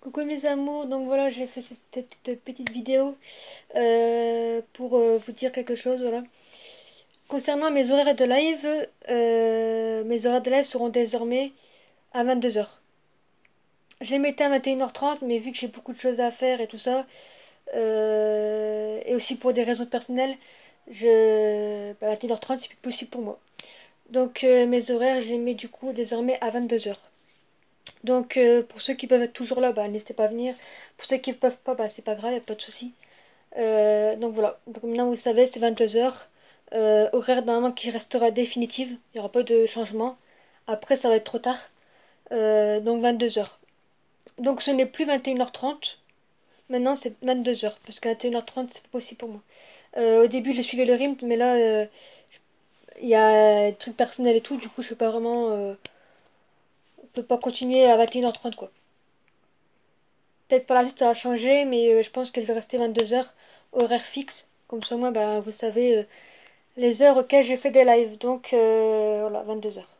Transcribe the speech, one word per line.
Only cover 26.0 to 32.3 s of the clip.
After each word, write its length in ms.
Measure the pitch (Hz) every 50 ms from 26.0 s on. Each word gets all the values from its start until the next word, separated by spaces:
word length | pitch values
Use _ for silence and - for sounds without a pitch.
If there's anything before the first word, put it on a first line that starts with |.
| 240 220 240 226 240 247 254 -
à 100 | - 226
vingt-deux 380 | 214 247 247 233 233 226 208 208
heures. 120 | 202 - _ _ _ _ _ _ _ _ _ _ _ _ _ _ _ _ _ - - _ -
Donc, 320 | 226 254 254 240 240 -
euh, 260 | 269 247 240 240 240 233
pour 180 | 240 - -
ceux 140 | - - 269
qui 120 | 269 -
peuvent 160 | 240 262 247 240
être 100 | 233 240
toujours 280 | - 254 226 254 247
là, 120 | 254 254 226
bah, 140 | 214 208 208
n'hésitez 260 | 208 214 214 - 226
pas 100 | - 220
à 40 | 214
venir. 260 | 214 233 240 254 254 247 - - - - - - _
Pour 100 | _ -
ceux 120 | - 262 262
qui 140 | 262 269 247
peuvent 240 | - - 254 247 - _
pas, 100 | - 254
bah, 140 | 254 226 214
c'est 140 | - - 214
pas 140 | - 214
grave, 180 | 208 208 233